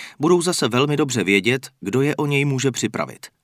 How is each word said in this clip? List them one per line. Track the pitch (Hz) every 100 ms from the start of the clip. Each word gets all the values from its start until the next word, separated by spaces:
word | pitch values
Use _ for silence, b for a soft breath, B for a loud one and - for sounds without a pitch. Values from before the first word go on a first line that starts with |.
| B -
budou | 156 180
zase | 170 170 127
velmi | 123 147 147
dobře | 147 120
vědět, | 90 101 113 131 - _
kdo | 98 123
je | 143 -
o | 147
něj | 143
může | 143 131 135
připravit. | - 110 - 69 - - _